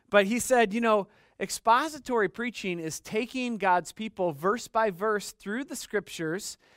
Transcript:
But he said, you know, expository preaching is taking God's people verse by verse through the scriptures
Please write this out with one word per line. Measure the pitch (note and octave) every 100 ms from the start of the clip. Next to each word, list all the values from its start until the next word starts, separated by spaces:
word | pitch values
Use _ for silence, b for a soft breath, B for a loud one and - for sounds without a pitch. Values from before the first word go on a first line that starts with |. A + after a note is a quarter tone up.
| _
But | G3+ G3
he | A#3+
said, | - B3+ A3+
you | G#3+
know, | A#3 G#3+ F#3+ b b -
expository | F#3+ - - A#3 D#4 D4+ B3 A#3+ F#3+
preaching | - A#3+ - G3 F3
is | D#3+ D3+
taking | - A3 A#3 B3+ B3 A3+
God's | F#3+ F3+ E3
people | - A3 - F3+
verse | C#3+ E3+ A#3 -
by | A3+ A3
verse | E3+ G#3+ G#3 -
through | - - A3
the | C#4 C#4+
scriptures | - G#3 G3 - D#3+ F3 - - b